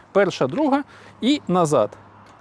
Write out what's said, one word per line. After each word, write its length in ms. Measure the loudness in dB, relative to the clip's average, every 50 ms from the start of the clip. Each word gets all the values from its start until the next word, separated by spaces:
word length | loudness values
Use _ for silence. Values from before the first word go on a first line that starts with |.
| -20 _
Перша, 340 | 0 0 0 0 0 -2 -4
друга 380 | -4 -2 -2 0 0 0 -2 -4 -8 -16 -20 -20 -20 -12 -4
і 200 | -2 -2 -2 -2 -2 -2
назад. 420 | 0 0 2 2 2 0 0 0 -4 -12 -20 -20 -20 -20 -20 -20 -20 -14